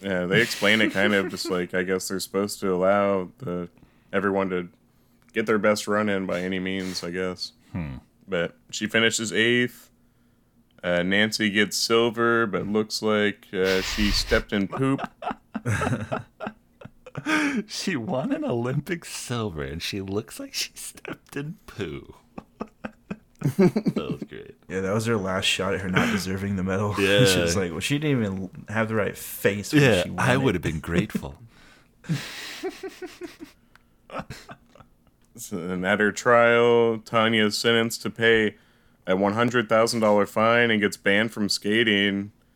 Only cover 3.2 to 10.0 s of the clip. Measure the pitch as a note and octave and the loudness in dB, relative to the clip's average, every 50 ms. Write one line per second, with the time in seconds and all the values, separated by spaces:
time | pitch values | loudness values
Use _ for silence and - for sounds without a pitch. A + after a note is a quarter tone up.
3.2 | F2+ F2 - - - F2+ F2 F2 F2 F2 - _ - - _ _ _ _ - G2 | -2 -6 -10 -12 -8 -6 -6 -6 -6 -8 -12 _ -20 -20 _ _ _ _ -2 0
4.2 | F#2 G2+ G2 G2 G2 F#2 F#2 F2+ F2 F2 - _ _ _ _ _ _ _ _ _ | 0 2 2 0 0 0 -2 -4 -4 -6 -12 _ _ _ _ _ _ _ _ _
5.2 | _ _ - A2 A2 A2+ A2+ G#2+ G2 G#2+ G#2 G#2 - - G#2 G#2 G#2+ G#2+ G2+ F#2+ | _ _ -4 -4 0 2 2 2 4 2 2 2 0 0 0 0 2 2 0 0
6.2 | F#2+ F#2 F2+ F2 F2+ F#2 F#2+ F#2 F2+ F#2+ F#2+ F#2+ F#2 F#2+ F#2 - - F2 F2 F#2 | -2 -2 -2 -2 -2 -2 -2 -2 -2 -4 -4 -4 -4 -6 -6 -6 -8 -6 -4 -4
7.2 | F#2 F#2 F2+ F2 - - - _ _ _ - F#2+ E2 C#2+ C2 B1 - _ _ _ | -4 -4 -4 -6 -10 -12 -14 _ _ _ -10 -8 -8 -8 -10 -12 -14 _ _ _
8.2 | _ - F#2+ E2+ E2+ F2 - _ _ - - - A2 G#2+ - A2+ A2+ A2+ G#2+ - | _ -4 -2 -2 -2 -2 -4 _ _ -14 -8 -6 -4 0 2 4 4 4 2 0
9.2 | A#2 G#2 F2 G2+ A2 A#2 A#2+ B2 B2 B2 - - - - _ _ | -2 -2 0 2 2 4 4 2 2 0 -4 -10 -20 -20 _ _